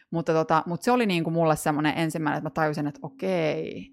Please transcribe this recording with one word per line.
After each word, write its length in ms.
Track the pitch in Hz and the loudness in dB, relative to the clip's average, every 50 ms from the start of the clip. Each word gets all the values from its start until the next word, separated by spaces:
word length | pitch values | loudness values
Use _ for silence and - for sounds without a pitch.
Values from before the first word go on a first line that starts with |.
| _ - | _ -6
mutta 220 | - 165 160 - 160 | -4 -4 0 2 2
tota, 300 | 160 156 - 165 160 - | 2 2 4 2 2 2
mut 160 | 175 175 160 | 0 -6 -2
se 100 | - 240 | 0 2
oli 140 | 247 254 240 | 2 2 2
niinku 240 | 208 185 170 160 170 | 2 2 0 0 0
mulle 260 | 165 165 170 160 156 | 2 2 4 4 4
semmonen 420 | 151 - 165 151 147 151 151 - - | 2 2 0 0 2 2 0 0 0
ensimmäinen, 400 | 165 160 - 165 160 147 143 151 | -2 -2 -2 -2 -2 -2 -2 -2
että 80 | 147 | -4
mä 80 | 156 - | -4 -2
tajusin, 340 | - 160 156 151 156 147 143 | 0 0 0 0 -2 -4 -6
että 120 | 143 - - | -6 -8 -12
okei, 880 | 143 - - - 190 190 175 160 151 147 160 160 - - - - - | -14 -10 -6 -4 -2 0 0 0 0 -2 -2 -6 -8 -10 -12 -14 -16